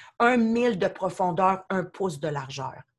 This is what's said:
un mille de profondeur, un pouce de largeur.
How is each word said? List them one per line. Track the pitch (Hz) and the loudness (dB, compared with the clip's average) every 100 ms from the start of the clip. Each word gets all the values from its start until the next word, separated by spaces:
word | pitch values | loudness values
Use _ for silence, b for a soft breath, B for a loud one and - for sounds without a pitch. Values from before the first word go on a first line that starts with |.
| B - | B 0
un | 240 247 | 4 4
mille | 226 233 247 190 | 4 2 2 2
de | 190 | -2
profondeur, | - 190 180 185 175 190 190 - | -2 -6 -2 -2 4 2 2 -2
un | 190 | -4
pouce | 175 - 190 143 | -4 -4 -6 -4
de | 160 | -6
largeur. | 139 131 135 131 - - | -6 -8 -10 -10 -12 -20